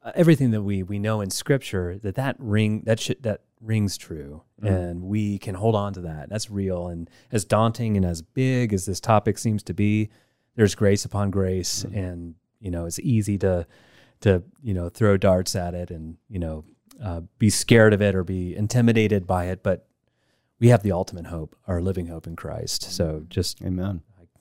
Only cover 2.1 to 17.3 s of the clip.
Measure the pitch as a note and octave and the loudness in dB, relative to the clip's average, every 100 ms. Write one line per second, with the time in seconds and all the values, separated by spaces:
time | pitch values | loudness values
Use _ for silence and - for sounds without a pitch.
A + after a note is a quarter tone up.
2.1 | F#2+ C3+ - A#2 G#2 G#2+ G#2+ - A2 - | -4 -6 -6 -2 0 2 0 0 -2 0
3.1 | B2 A#2+ G2+ _ _ A2 A2 G2+ - - | -4 -4 -6 _ _ -4 0 0 -2 -12
4.1 | D#2+ C#2+ D2+ _ _ G#2 F#2+ F2+ F2 F#2 | -12 -12 -16 _ _ 0 0 -2 -8 -4
5.1 | G#2 G#2 G2 - F#2+ A2+ A2 G2+ F#2 F2 | -4 -2 -4 -8 -2 2 2 -2 -8 -10
6.1 | D#2 C#2 G#2+ - G2+ G2 F#2 F2 E2+ E2+ | -10 -8 -8 -6 -4 -2 -4 -6 -8 -12
7.1 | _ _ A#2 F#2+ G#2+ A2+ A2 A#2 G#2 F#2 | _ _ -4 0 2 2 0 0 2 2
8.1 | E2 E2 - C3 B2+ B2 G2+ F2+ F#2 - | -2 -6 -2 0 0 0 -2 -2 -6 2
9.1 | G#2+ A2+ G2 A#2 G#2+ - E2 G#2 G#2+ G#2+ | 2 2 -2 -2 -2 -4 -2 0 2 -2
10.1 | _ _ _ _ - G#2 - G#2+ G2+ - | _ _ _ _ 2 2 4 2 2 0
11.1 | G2 G2+ G2 F#2 F#2 F2 - G2 G2 F#2 | -2 -2 0 0 -2 -2 -6 -6 -6 -6
12.1 | F2 F2 E2 _ _ G#2 F2 E2+ - D#3+ | -8 -12 -16 _ _ -8 -6 -6 -6 0
13.1 | A#2 G#2 G2+ G2 F2+ E2+ _ _ _ _ | 0 2 0 2 0 -4 _ _ _ _
14.1 | _ A2 F#2 - _ B2 F#2 F2 - G#2+ | _ 4 4 2 _ -6 -4 -4 0 4
15.1 | G2 G2+ F#2 F2+ G2 F2 F2 F2 E2+ D#2+ | 4 4 4 2 -4 -4 -6 -8 -10 -12
16.1 | E2 _ G2+ E2 D#2 D#2+ _ _ - G#2+ | -16 _ -6 -6 -8 -12 _ _ -12 -8
17.1 | E2+ E2 | -8 -10